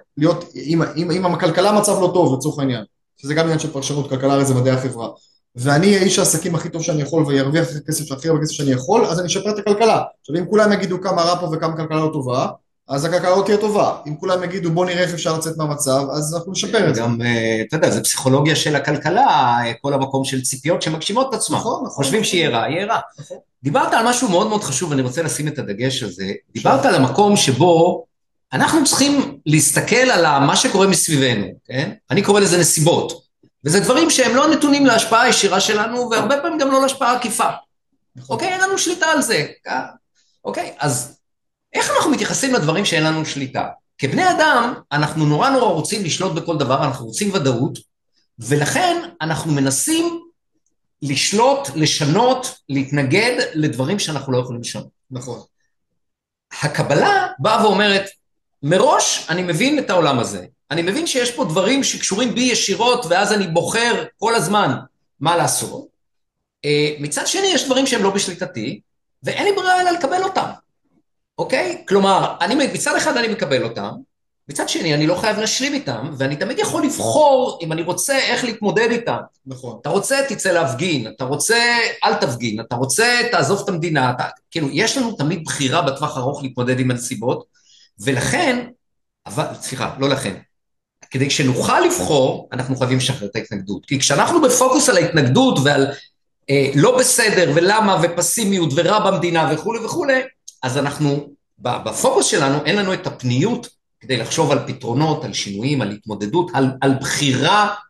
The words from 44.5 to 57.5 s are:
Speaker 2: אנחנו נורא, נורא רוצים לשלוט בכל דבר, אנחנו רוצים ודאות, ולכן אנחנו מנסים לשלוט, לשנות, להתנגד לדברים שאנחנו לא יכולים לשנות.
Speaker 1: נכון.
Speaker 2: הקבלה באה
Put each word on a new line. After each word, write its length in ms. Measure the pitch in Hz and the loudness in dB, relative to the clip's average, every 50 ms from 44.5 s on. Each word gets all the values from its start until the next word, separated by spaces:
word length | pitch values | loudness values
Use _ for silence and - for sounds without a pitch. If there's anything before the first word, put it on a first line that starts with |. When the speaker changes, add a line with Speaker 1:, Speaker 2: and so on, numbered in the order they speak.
| 285 240 233 247 - - - - | 4 2 2 0 -4 -8 -10 -6
Speaker 2:
אנחנו 340 | 143 147 156 - - 160 151 | -2 -2 -2 -2 0 0 2
נורא, 240 | 147 147 151 226 269 | 2 2 2 2 2
נורא 220 | 269 262 240 190 | 2 2 2 0
רוצים 320 | 175 160 147 - 214 220 196 | 0 -2 -2 -4 -4 -4 -4
לשלוט 300 | 151 127 - 180 190 160 | -4 -4 -2 -4 -4 -4
בכל 240 | 165 - - 170 147 | -4 -4 -4 -2 -2
דבר, 260 | 139 123 131 131 151 | 0 0 0 0 0
אנחנו 220 | 139 127 - 117 | -2 -4 -6 -8
רוצים 280 | 113 - - 214 202 190 | -10 -6 -4 -2 -2 0
ודאות, 460 | 190 143 135 120 113 131 175 - - - _ _ _ _ _ _ _ _ _ _ - | 0 0 0 0 0 0 -2 -4 -8 -16 _ _ _ _ _ _ _ _ _ _ -10
ולכן 720 | 110 117 147 147 147 - - 294 370 349 349 349 - - - - | -4 -2 0 0 0 0 0 0 2 2 0 0 -4 -10 -10 -8
אנחנו 300 | 156 160 160 156 160 165 | -4 -4 -4 -4 -2 -2
מנסים 680 | 147 139 135 135 135 - - 302 320 330 330 339 339 339 - - _ _ _ _ _ _ _ _ _ _ _ _ _ - | 0 0 2 0 0 -2 -2 0 0 0 0 -2 -4 -6 -12 -16 _ _ _ _ _ _ _ _ _ _ _ _ _ -10
לשלוט, 680 | 143 139 160 - - - 196 208 240 269 285 269 - - - | -6 -4 -2 -2 -2 0 2 4 4 4 2 2 -2 -6 -2
לשנות, 800 | 160 151 147 - - 147 139 156 202 240 247 - - - - - - _ - | 0 0 0 0 0 0 2 2 4 4 4 2 0 -2 -10 -12 -14 _ -6
להתנגד 760 | 135 139 131 131 143 147 139 131 151 196 226 247 220 190 - - - | -4 -4 -2 -2 -2 -2 0 2 2 2 2 2 0 -2 -4 -4 -2
לדברים 460 | 156 151 147 117 120 131 143 202 202 | -2 -2 -2 -2 -2 -2 -2 -2 -4
שאנחנו 340 | - - 156 135 - 143 127 | -4 -4 -6 -6 -4 -2 -2
לא 40 | 123 | -2
יכולים 240 | 123 123 113 120 | -2 -4 -6 -10
לשנות. 260 | 120 - - 107 - - _ _ _ - | -10 -10 -10 -10 -12 -14 _ _ _ -14
Speaker 1:
נכון. 280 | 127 120 - 123 113 - - _ _ _ _ _ _ _ _ _ _ _ _ _ _ _ _ _ _ _ _ - - - | -14 -12 -12 -12 -14 -14 -16 _ _ _ _ _ _ _ _ _ _ _ _ _ _ _ _ _ _ _ _ -18 -10 -6
Speaker 2:
הקבלה 640 | - 147 - - - - 139 165 - 403 403 381 370 - - - | -6 -4 -2 -2 -2 0 2 2 2 2 2 2 0 -2 -4 -2
באה 240 | 135 208 | 0 0